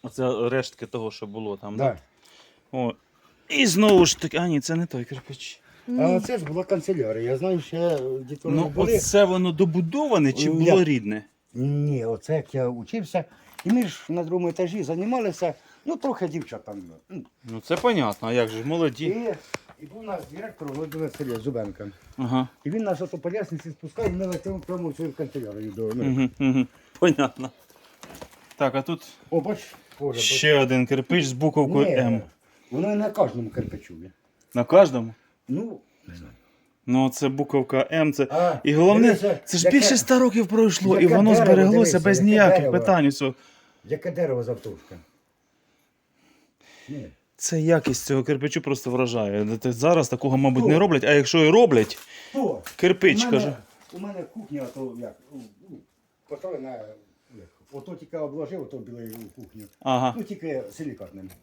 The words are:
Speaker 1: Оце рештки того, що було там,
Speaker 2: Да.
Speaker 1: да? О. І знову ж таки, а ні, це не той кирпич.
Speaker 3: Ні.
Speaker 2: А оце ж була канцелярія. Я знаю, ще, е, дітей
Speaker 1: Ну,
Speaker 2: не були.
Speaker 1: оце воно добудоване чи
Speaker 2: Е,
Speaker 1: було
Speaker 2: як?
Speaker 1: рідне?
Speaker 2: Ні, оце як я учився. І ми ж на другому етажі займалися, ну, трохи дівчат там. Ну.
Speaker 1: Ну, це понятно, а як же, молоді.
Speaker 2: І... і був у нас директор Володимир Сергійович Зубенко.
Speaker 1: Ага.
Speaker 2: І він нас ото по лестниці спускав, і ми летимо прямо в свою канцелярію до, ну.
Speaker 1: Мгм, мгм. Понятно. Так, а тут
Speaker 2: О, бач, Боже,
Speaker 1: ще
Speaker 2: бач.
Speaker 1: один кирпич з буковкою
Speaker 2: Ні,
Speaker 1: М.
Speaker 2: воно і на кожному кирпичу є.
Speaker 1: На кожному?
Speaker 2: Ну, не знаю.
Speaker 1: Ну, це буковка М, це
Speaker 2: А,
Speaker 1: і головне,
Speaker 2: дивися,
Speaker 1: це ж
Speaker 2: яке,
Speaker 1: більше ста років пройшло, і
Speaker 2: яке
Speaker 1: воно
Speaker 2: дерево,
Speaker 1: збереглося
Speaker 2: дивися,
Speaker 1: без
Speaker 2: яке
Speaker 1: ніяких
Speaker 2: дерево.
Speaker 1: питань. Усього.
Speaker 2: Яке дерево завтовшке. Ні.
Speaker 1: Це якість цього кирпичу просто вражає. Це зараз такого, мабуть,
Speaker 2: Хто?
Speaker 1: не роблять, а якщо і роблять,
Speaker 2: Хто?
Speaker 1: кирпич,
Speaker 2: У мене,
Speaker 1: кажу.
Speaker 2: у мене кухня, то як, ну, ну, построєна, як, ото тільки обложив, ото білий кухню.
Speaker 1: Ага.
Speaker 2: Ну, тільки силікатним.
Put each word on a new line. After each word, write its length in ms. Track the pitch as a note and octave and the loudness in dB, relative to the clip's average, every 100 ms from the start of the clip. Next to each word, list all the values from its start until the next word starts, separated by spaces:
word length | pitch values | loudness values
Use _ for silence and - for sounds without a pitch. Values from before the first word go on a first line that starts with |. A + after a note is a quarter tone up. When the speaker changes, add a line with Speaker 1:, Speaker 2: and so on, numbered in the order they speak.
Speaker 1:
Оце 460 | A#2+ - B2+ A2+ A#2+ | -14 -4 -2 0 -2
рештки 360 | C3 B2 - A2+ | -2 -4 -12 -12
того, 260 | A#2+ A2 | -10 -10
що 160 | - G#2 | -10 -14
було 300 | G#2+ G#2+ G2 | -10 -10 -10
там, 200 | G#2 G#2+ | -10 -4
Speaker 2:
Да. 60 | |
Speaker 1:
да? 140 | C3+ F#2+ _ _ _ _ _ _ _ C3 | -4 -4 _ _ _ _ _ _ _ -6
О. 140 | A#2+ - _ _ _ _ _ | -6 -6 _ _ _ _ _
І 160 | D4 B3 | 0 2
знову 400 | E3+ G#3+ F#3+ E3 | 4 6 6 6
ж 140 | - | 2
таки, 180 | D#3+ D#3+ | -4 -4
а 100 | F3 | 0
ні, 120 | D3 | -2
це 140 | - E3 | -2 -4
не 100 | E3+ | -4
той 200 | C3 A#2+ | -8 -10
кирпич. 560 | C3+ - C3+ - - _ _ - | -14 -16 -18 -18 -20 _ _ -8
Speaker 3:
Ні. 140 | B3 | 0
Speaker 2:
А 40 | D4 | 2
оце 280 | A#3 G#3 A#3+ | 2 -2 -6
ж 80 | D3+ | -6
була 180 | D#3+ | -8
канцелярія. 680 | F#3 F#3 D#3 F3 A2+ A2 A#2+ | -2 -4 -2 -4 -4 -4 -4
Я 60 | C3+ | -4
знаю, 240 | F3+ F3+ | -2 -4
ще, 160 | C#3+ E3 | -4 -4
е, 200 | E3+ D3+ C3 C3 | -2 -2 -4 -8
дітей 320 | C3 D3 - | -10 -10 -2
Speaker 1:
Ну, 120 | D3 | 0
Speaker 2:
не 60 | D#3+ | 0
були. 260 | D#3+ F#3+ A3 | 0 2 2
Speaker 1:
оце 260 | - G3+ G3 | 4 4 4
воно 260 | F#3 F3+ | 4 0
добудоване 840 | D#3 F#3 E3 E3 C#4 D4+ G#3 C#3+ | 2 2 2 -2 -2 2 4 2
чи 140 | C3 D3+ | 2 0
Speaker 2:
Е, 40 | |
Speaker 1:
було 140 | D#3+ E3+ F#3+ | 4 6 6
Speaker 2:
як? 80 | E3 | 4
Speaker 1:
рідне? 380 | C3 G#2 G#2+ - _ _ | 0 -2 -8 -10 _ _
Speaker 2:
Ні, 520 | B2+ C3+ D3 D3 C3+ A2+ | -6 -2 0 -2 -2 -4
оце 300 | A2+ - D#3 | -8 -4 -4
як 200 | - C3+ | -4 -4
я 120 | B2 | -4
учився. 560 | A#2+ G#2+ A#3 E3+ F3+ D#3 _ _ - F3 | -6 -8 -8 -4 -4 -6 _ _ -10 -2
І 40 | |
ми 160 | A#3+ G#3 | 0 0
ж 120 | - - | -8 -8
на 140 | E3+ | -6
другому 240 | E3 F3+ F3 | -4 -2 -2
етажі 340 | E3+ F3+ G#3 | -2 -4 -4
займалися, 720 | C#3+ E3 G#3 B3 G#3+ - F3 D3 _ _ C#4+ | -6 -4 -4 -2 -4 -4 -6 -6 _ _ -10
ну, 100 | E4+ | -6
трохи 300 | C#4 - F3 | -6 -4 -6
дівчат 380 | D#3 C3 A2 - | -6 -10 -14 -16
там. 160 | G2+ F2+ D#2+ _ | -18 -18 -20 _
Ну. 140 | F#3+ - _ | -18 -18 _
Speaker 1:
Ну, 160 | A#2+ A2+ | -14 -14
це 140 | - E3 | -6 -2
понятно, 520 | B3 G#3 A#2 G2+ A2+ | 0 0 -2 -4 -4
а 60 | |
як 160 | A#2+ A2+ | -2 -2
же, 140 | A2 B2 | -4 -6
молоді. 400 | E3+ D#3+ B2 E3 | -2 -2 -2 -6
Speaker 2:
І... 280 | G#3+ A#3 E3 - - _ - | -4 -6 -8 -12 -18 _ -20
і 20 | D3+ | -20
був 140 | G3 | -18
у 40 | |
нас 180 | A3 F3+ C#3 | -12 -12 -12
директор 360 | D#3 A3+ - D3 | -16 -16 -14 -12
Володимир 380 | C#3 D#3 D#3 D#3 - | -10 -10 -8 -10 -8
Сергійович 260 | C3+ A2+ | -8 -6
Зубенко. 400 | A#2+ A#2+ G#2+ F#2 G#2 - _ - | -6 -8 -8 -12 -18 -18 _ -10
Speaker 1:
Ага. 300 | B2 B2+ B2+ _ | -4 -2 -4 _
Speaker 2:
І 60 | C#3+ | -8
він 140 | G#3 | -6
нас 180 | G#3+ D#3 | -4 -6
ото 160 | F3+ E3 | -6 -8
по 120 | F3 | -8
лестниці 420 | G3+ F#3+ D#3+ E3+ | -8 -8 -10 -12
спускав, 360 | C#3+ D#3 - G#3+ | -16 -16 -6 -6
і 40 | |
ми 140 | F3+ F#3+ | -4 -6
летимо 340 | F3 F#3+ F#3+ | -6 -8 -12
прямо 300 | - F3+ E3 | -10 -8 -8
в 60 | C#3 | -8
свою 160 | D#3+ | -10
канцелярію 580 | C3+ C#3+ C#3+ A2 G#2 G#2+ | -8 -10 -8 -12 -12 -12
до, 200 | G2+ A2 A#2+ | -8 -6 -2
ну. 80 | |
Speaker 1:
Мгм, 260 | C3+ C3 B2+ - | -2 0 -2 0
мгм. 280 | C3+ C3 B2+ _ _ _ | 0 0 -2 _ _ _
Понятно. 500 | F3+ D3 C3+ - C3 _ _ _ _ _ - - - _ _ - | 2 2 -2 -4 -14 _ _ _ _ _ -20 -20 -20 _ _ -4
Так, 200 | C#3 C3 | -2 -2
а 60 | |
тут 260 | C3+ E3 - - - | -6 -8 -10 -20 -6
Speaker 2:
О, 120 | E3 | -4
бач, 340 | D3+ G#3 - - _ - | -4 -8 -12 -20 _ -8
Боже, 200 | C#3+ A#2+ | -6 -4
Speaker 1:
ще 340 | - C3 D3+ D3 | -2 0 4 4
Speaker 2:
бач. 80 | |
Speaker 1:
один 220 | B2+ B2+ B2 | 4 2 0
кирпич 380 | C3+ B2+ F3 C#3 | -2 0 0 0
з 80 | |
буковкою 520 | B2 D#3 D3+ C3+ D3 F3 | -2 0 0 0 2 2
Speaker 2:
Ні, 80 | C3 | 2
Speaker 1:
М. 260 | B2 A2+ - _ _ _ _ | 0 -2 -4 _ _ _ _
Speaker 2:
воно 200 | C3 G3 | -4 -2
і 20 | G#3 | -2
на 140 | G#3+ | -4
кожному 400 | G#3 C#3+ A#2+ A2+ | -2 -2 -2 -8
кирпичу 440 | B2 F#2+ - - | -8 -10 -12 -16
є. 180 | E2+ F2+ _ _ _ _ | -20 -20 _ _ _ _
Speaker 1:
На 100 | B2 | -4
кожному? 500 | A#2+ F3+ F#3 C3 A2+ A2+ _ _ - | 4 6 6 2 -8 -12 _ _ -8
Speaker 2:
Ну, 320 | C#3 A#3 - _ _ - | -6 -6 -14 _ _ -20
не 80 | F2 | -20
знаю. 180 | D#2 - _ _ _ _ - | -20 -20 _ _ _ _ -2
Speaker 1:
Ну, 240 | B2+ C3 | 2 2
це 200 | - C#3 | 0 -2
буковка 580 | C3+ C#3+ C#3+ C3 C3 - | -2 -2 -2 0 0 0
М, 220 | D#3+ D3+ | 0 0
це 140 | C#3+ C3+ | 0 -2
Speaker 2:
А, 280 | D#3 F3 C#3+ | 2 0 0
Speaker 1:
і 100 | C#3+ | 0
головне, 340 | D3+ F3+ G#3 A#3 | 4 6 8 6
Speaker 2:
дивися, 320 | G3+ G3+ F3+ - | 4 0 -2 -4
Speaker 1:
це 120 | F3 | 2
ж 60 | F3+ | 4
Speaker 2:
яке, 120 | C#4 | 6
Speaker 1:
більше 160 | C#4 | 6
ста 260 | C4 - B3+ | 2 4 4
років 280 | B3+ G#3+ F#3+ | 4 2 0
пройшло, 520 | A3 A3+ E3 F#3+ F#3 | 4 4 2 2 4
і 40 | |
Speaker 2:
яке 120 | F3 E3 | 6 6
Speaker 1:
воно 140 | G#3+ | 6
Speaker 2:
дерево, 140 | A3 A3+ | 6 8
Speaker 1:
збереглося 300 | F#3+ F#3+ A3 G#3 | 8 8 6 4
Speaker 2:
дивися, 80 | F3 | 4
Speaker 1:
без 180 | E3 G3 | 2 4
Speaker 2:
яке 120 | G3+ | 6
Speaker 1:
ніяких 280 | G#3+ F#3+ F#3 | 8 8 6
Speaker 2:
дерево. 200 | C#3+ - | 4 2
Speaker 1:
питань. 260 | - F3+ C#3+ | 4 4 4
Усього. 280 | C#3 C3+ C3 _ _ _ _ - | 2 -4 -6 _ _ _ _ -10
Speaker 2:
Яке 260 | D3+ F3+ | -8 -6
дерево 320 | E3 D#3+ B2 | -4 -2 -2
завтовшке. 520 | A2+ A2 A2+ F2 _ F2+ _ _ _ _ _ _ _ _ _ _ _ _ _ _ _ _ _ - - | -4 -8 -10 -16 _ -20 _ _ _ _ _ _ _ _ _ _ _ _ _ _ _ _ _ -20 -16
Ні. 180 | C#3+ - _ _ _ | -14 -14 _ _ _
Speaker 1:
Це 240 | - E3 | -4 0
якість 440 | D#3 E3 - B2 - | 2 2 2 -4 -2
цього 180 | C3+ | -2
кирпичу 380 | B2+ C#3+ C#3+ D#3+ | 0 -2 -2 -4
просто 300 | C#3 C3+ B2+ | -4 -4 -2
вражає. 640 | B2 B2 A#2 G#2 G2+ G#2+ A2 | -2 0 -2 -2 -2 -2 -2
Це 160 | B2+ | -4
зараз 360 | A2+ D3 E3+ C3+ | 0 2 2 2
такого, 280 | B2 C#3 C3 | -2 0 2
мабуть, 260 | C#3 B2+ | 2 2
Speaker 2:
Хто? 60 | D3 | 4
Speaker 1:
не 80 | D#3 | 4
роблять, 240 | G3 D3 | 4 2
а 100 | - | 4
якщо 320 | D3 C3+ E3 D#3 | 4 4 4 6
і 40 | |
роблять, 480 | G3+ A#3+ B2 G#2 - - - - | 6 6 4 2 -4 -16 -20 -10
Speaker 2:
Хто? 320 | C4+ A3 - - - | -4 -4 -4 -12 -2
Speaker 1:
кирпич, 460 | F#3 F3+ F#3+ G#3 | 0 4 4 4
Speaker 2:
У 20 | A#3+ | 2
мене, 120 | A3 | 0
Speaker 1:
кажу. 140 | D3 B2+ - _ _ | 0 -6 -16 _ _
Speaker 2:
у 60 | F3 | -16
мене 240 | G3+ F#3+ | -14 -12
кухня, 420 | D#3 A3 G#3 D4 B3+ | -14 -16 -12 -12 -12
то 200 | C3+ B2+ A#2 | -10 -12 -12
як, 160 | A#2+ - _ | -16 -18 _
ну, 80 | C#3+ A2+ G2+ F#3+ | -20 -20 _ _
ну, 80 | - _ _ _ _ _ | -20 _ _ _ _ _
построєна, 440 | D3 F#3 D3+ C3 | -14 -12 -12 -12
як, 760 | A#2+ G#2+ G#2+ _ _ _ A#2 F2 _ _ | -16 -18 -20 _ _ _ -20 -20 _ _
ото 240 | C#3 C3+ F3 | -20 -16 -18
тільки 220 | D#3 E3 | -14 -10
обложив, 440 | D3 C#3+ D3 F#3 | -10 -10 -10 -12
ото 160 | C3+ C3 | -12 -14
білий 340 | A2 A#2+ A2+ A2 G#2+ - | -16 -16 -16 -16 -18 -20
кухню. 280 | A2 A2 G#2 _ | -20 -20 -20 _
Speaker 1:
Ага. 340 | C3+ B2+ B2+ E3 | -4 -2 -2 -6
Speaker 2:
Ну, 60 | |
тільки 400 | - G3+ D#3+ C3 - | -12 -12 -10 -10 -10
силікатним. 580 | - D3+ - E2+ G2 F#2 - | -14 -14 -14 -18 -18 -20 -20